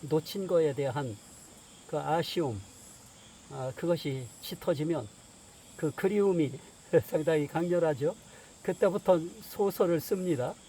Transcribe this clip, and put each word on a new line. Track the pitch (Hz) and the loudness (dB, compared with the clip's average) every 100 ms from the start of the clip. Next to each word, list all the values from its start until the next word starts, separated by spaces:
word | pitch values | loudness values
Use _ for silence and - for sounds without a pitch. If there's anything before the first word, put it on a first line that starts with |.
놓친 | 147 156 156 202 190 | 0 -2 -2 -8 0
거에 | 175 156 | 2 2
대한 | 139 139 123 131 104 - - - - - - - | 2 -2 -2 -6 -8 -14 -20 -20 -20 -20 -20 -8
그 | 151 | -6
아쉬움, | 143 160 165 - 151 104 95 - - - - - - - - | 0 0 0 -2 -2 -2 -10 -20 -20 -20 -20 -20 -20 -20 -16
아, | 139 131 131 | -8 -8 -4
그것이 | 170 170 151 131 120 - | -2 0 0 -6 -8 -14
짙어지면 | - 180 - 151 156 311 104 - - - - - - - | -12 -8 -2 -2 0 -2 -4 -14 -20 -20 -20 -20 -20 -6
그 | 156 | -4
그리움이 | - 190 208 202 175 143 131 - - - | -2 0 2 2 4 0 -2 -16 -20 2
<laughs> | 170 - | 2 4
상당히 | 165 156 156 143 | -2 2 2 2
강렬하죠. | 165 175 175 165 139 147 208 - - - - | -2 0 2 2 2 -2 -4 -14 -20 -20 -10
그때부터 | - 180 202 196 202 180 165 220 | -6 2 2 2 4 4 4 -10
소설을 | - - 202 185 185 170 | -16 -2 0 2 2 2
씁니다. | - 196 185 156 156 202 | 0 -2 0 0 -2 -6